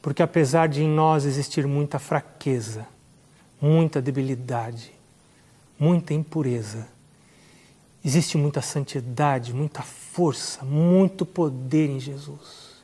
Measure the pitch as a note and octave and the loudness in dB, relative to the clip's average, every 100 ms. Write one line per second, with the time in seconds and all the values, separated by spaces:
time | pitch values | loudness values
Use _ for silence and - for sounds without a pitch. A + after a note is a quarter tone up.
0 | D3+ - E3 E3+ C#3 E3 E3 C#3+ D#3 D3+ | -4 0 2 4 4 4 2 2 2 4
1 | D#3 D#3 C#3 C3+ C#3 - C#3 C#3+ C#3+ C3+ | 4 4 2 -2 -2 -2 0 -2 -2 -4
2 | - D3+ - - C#3 B2+ G#2+ A2 A2 _ | -2 -4 -4 -8 -2 -2 -4 -10 -14 _
3 | _ _ _ _ _ _ D3 D#3+ D#3+ D3+ | _ _ _ _ _ _ 4 4 4 0
4 | C3 C3+ C3 B2 B2+ B2 A2+ A#2 - _ | -2 -2 -4 -4 -4 -6 -6 -12 -18 _
5 | _ _ _ _ _ _ _ - D3+ F3 | _ _ _ _ _ _ _ 0 2 2
6 | E3+ D3+ D#3 E3 C3+ A#2+ G#2+ A2+ A2 _ | 0 -4 -2 -2 -2 -2 -6 -10 -14 _
7 | _ _ _ _ _ - _ _ _ _ | _ _ _ _ _ -20 _ _ _ _
8 | C#3 D3+ - D#3 C#3+ C#3+ - D3 C3+ C#3 | 0 0 2 0 0 -2 -4 -6 -6 -8
9 | A#2+ B2 D3 C3 A#2+ B2 D3+ - - - | -6 0 0 0 -4 -4 -4 -6 -14 -16
10 | - - E3+ B2+ - - C3+ D3 E3+ F#3 | -10 0 0 0 -8 -10 -2 2 4 6
11 | F#3+ F#3+ F3+ - D#3 B2+ C3 D#3 D3+ C3+ | 4 0 -6 -2 -2 -2 0 2 2 -2
12 | B2+ C#3 C#3+ C#3+ - - - - | -8 -12 -14 -18 -20 -20 -20 -20